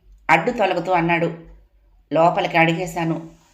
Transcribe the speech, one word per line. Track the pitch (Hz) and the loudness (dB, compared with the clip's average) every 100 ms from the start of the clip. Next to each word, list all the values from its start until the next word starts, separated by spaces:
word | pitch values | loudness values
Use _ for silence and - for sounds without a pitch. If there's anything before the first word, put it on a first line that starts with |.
| _ - - | _ -10 0
అడ్డు | 165 165 | 0 0
తొలగుతూ | 240 190 175 170 | 0 0 -2 -2
అన్నాడు. | 175 165 170 165 165 - - _ _ _ _ - | 0 0 0 -2 -6 -16 -20 _ _ _ _ -4
లోపలికి | 156 165 139 180 170 | 2 2 2 0 2
అడిగేశాను. | 165 170 180 175 165 156 - - _ | 2 2 -4 -4 -4 -4 -8 -20 _